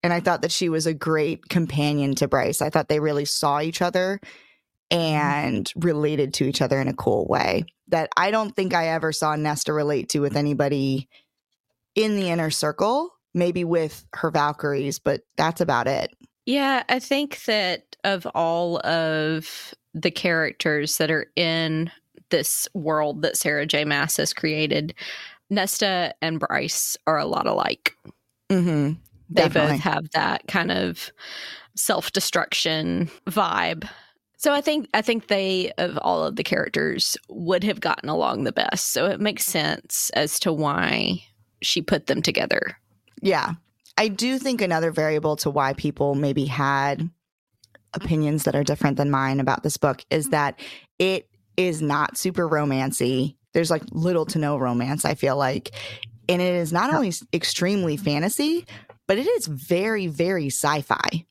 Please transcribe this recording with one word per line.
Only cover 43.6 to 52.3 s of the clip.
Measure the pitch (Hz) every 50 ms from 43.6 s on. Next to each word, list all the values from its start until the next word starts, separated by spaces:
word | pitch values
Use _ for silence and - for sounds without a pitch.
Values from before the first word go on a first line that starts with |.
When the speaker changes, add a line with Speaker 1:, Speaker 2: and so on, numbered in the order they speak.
| _ _ _ _ _ - -
Speaker 1:
I | - 214 220
do | 196 190 226 247 262 262
think | 269 269 254 233
another | 214 180 170 160 165 165
variable | 160 165 156 156 156 151 147 156 151
to | 147 - 156
why | 143 143 139 135 139
people | - - 151 143 - 143 143 143
maybe | 139 147 143 139 139 135
had | 143 127 131 143 135 139 139 139 143 139 151 160 170 - _ _ _ _ _ _ _ _ _ _ _ _ - _ _ -
opinions | - - - 160 156 151 147 151 156 -
that | - -
are | 147 147
different | 139 143 - - 147 139 127
than | 143 143
mine | 143 135 135 135 135 139
about | 135 131 127 - -
this | 151 - -
book | - 147 127 - - _
is | - 156 151 269
that | 262 151 143 143 - - - - - - - _ _ _
it | 180 185 190 170 - _ _ _ _ _ _
is | - 180 185 165 156
not | 156 147 143 147 151 - - -
super | - 185